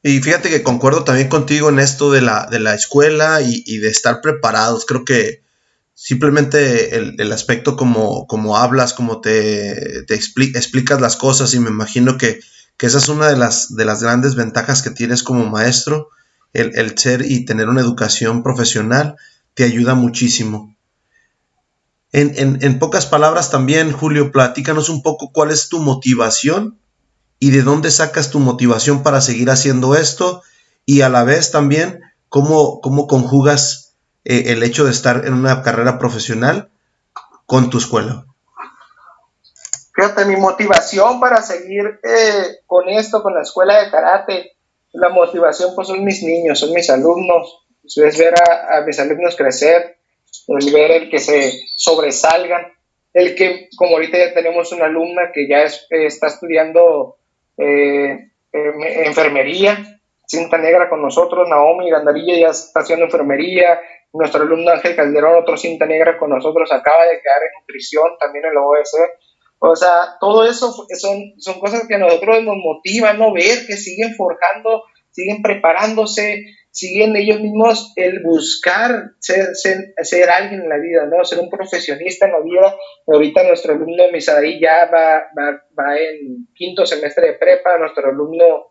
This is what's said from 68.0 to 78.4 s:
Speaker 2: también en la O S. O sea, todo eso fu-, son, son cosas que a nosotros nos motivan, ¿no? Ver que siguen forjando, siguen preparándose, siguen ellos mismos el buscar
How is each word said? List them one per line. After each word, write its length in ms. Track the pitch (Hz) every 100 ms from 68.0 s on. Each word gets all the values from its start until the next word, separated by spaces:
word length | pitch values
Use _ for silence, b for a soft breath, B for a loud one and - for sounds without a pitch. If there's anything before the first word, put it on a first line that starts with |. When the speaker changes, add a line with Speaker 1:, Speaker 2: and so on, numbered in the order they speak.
| 160 170
Speaker 2:
también 240 | 143 143
en 100 | 160
la 60 | 147
O 160 | 139 147
S. 200 | 147 151 170 - _ _ _ _
O 140 | 160
sea, 420 | 165 180 175 180 -
todo 240 | 196 214
eso 280 | 226 240 247
fu-, 140 | - -
son, 380 | 180 196 202 208 _
son 200 | 190 180
cosas 300 | 202 226 226
que 60 |
a 40 | 208
nosotros 460 | 185 170 196 226
nos 120 | 220 196
motivan, 600 | 170 151 185 214 220 208
¿no? 140 | 220
Ver 340 | 190 185 240 -
que 100 | 202
siguen 380 | 185 185 226
forjando, 720 | 220 185 170 175 202 220 226 b b _
siguen 320 | - 185 208
preparándose, 1000 | 208 202 165 170 220 220 214 - 208 202 208 B B
siguen 460 | - 185 185 214 208
ellos 240 | 208 208
mismos 520 | 214 214 226 220 - -
el 260 | 180 185
buscar 880 | 165 160